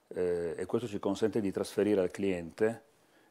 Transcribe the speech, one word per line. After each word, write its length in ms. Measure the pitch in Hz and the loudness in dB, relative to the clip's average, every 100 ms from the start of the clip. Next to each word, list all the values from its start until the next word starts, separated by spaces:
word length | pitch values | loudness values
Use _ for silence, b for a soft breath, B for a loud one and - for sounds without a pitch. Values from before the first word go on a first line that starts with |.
| - | -10
eh, 460 | - 90 87 85 76 | -2 0 0 -2 -6
e 100 | 92 | -2
questo 220 | 117 117 | -2 -2
ci 100 | 101 | -4
consente 420 | 104 95 110 110 | -2 0 0 0
di 120 | 98 | 0
trasferire 480 | 92 98 - 101 104 | 0 -2 2 4 4
al 100 | 90 | 2
cliente, 800 | - 98 90 82 - 110 117 - b b b b | 0 -2 -2 -4 0 0 0 -10 b b b b